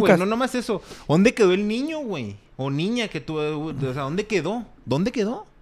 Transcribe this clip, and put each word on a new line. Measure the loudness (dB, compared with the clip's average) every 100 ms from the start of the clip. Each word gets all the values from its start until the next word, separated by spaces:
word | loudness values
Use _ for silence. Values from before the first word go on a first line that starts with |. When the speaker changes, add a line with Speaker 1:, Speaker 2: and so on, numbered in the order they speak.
Speaker 1:
blancas. | 8 6
Speaker 2:
no | 4
nomás | 0 0 -2
eso. | -2 -4 -6 -8 2
¿Dónde | 4 4
quedó | 6 4
el | 4 0
niño, | -2 -4 -6
güey? | -6 -6 -8 -12 _ -8
O | -4
niña | -2 -2 -2 -4
que | -6
tú, | -6 -4
o | -2 -4 -6 -4 -4
sea, | -4
¿dónde | -4 -4 -2
quedó? | -2 0 -4 -8 -12
¿Dónde | -2 0 0
quedó? | 0 -2 -4 -10 _